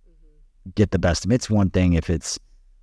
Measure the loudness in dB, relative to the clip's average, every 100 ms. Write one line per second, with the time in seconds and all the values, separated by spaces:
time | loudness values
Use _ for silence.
0 | _ _ _ _ -20 _ -12 -2 0 2
1 | 0 0 0 -2 0 0 2 2 2 2
2 | 0 -4 -4 -12 -14 -20 _ _